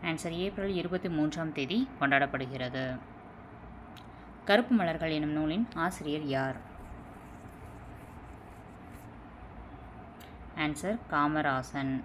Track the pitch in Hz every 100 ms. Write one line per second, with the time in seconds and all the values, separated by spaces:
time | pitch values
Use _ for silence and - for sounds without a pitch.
0 | 170 160 170 165 190 202 196 185 165 180
1 | 180 160 151 156 160 151 135 202 262 -
2 | 139 139 139 135 127 135 127 131 131 127
3 | - - - - - - - - - -
4 | - - - - - 208 240 233 175 160
5 | 160 156 151 151 156 170 233 - 170 180
6 | 151 147 147 135 135 127 - - - -
7 | - - - - - - - - - -
8 | - - - - - - - - - -
9 | - - - - - - - - - -
10 | - - - - - - 151 147 180 226
11 | - 151 147 156 147 131 131 143 135 131